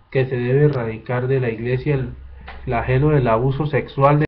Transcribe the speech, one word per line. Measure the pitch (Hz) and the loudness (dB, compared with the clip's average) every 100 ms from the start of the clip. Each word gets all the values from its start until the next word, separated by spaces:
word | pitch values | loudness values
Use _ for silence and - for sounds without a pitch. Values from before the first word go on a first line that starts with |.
| _ | _
que | 135 131 | -2 0
se | 127 | -2
debe | 120 135 151 | 0 4 4
erradicar | 135 113 110 - 123 127 | 2 -4 -8 -6 -4 0
de | 135 | 0
la | 123 | 0
Iglesia | 110 117 127 151 | -4 -2 -2 0
el | 139 123 - - - - - | -2 -4 -10 -16 -18 -18 -12
flagelo | - 120 113 131 151 | -4 -4 0 2 4
del | 147 120 | 4 4
abuso | 113 135 131 147 | 2 2 -2 -2
sexual | 131 - - 135 147 | -2 -4 2 4 4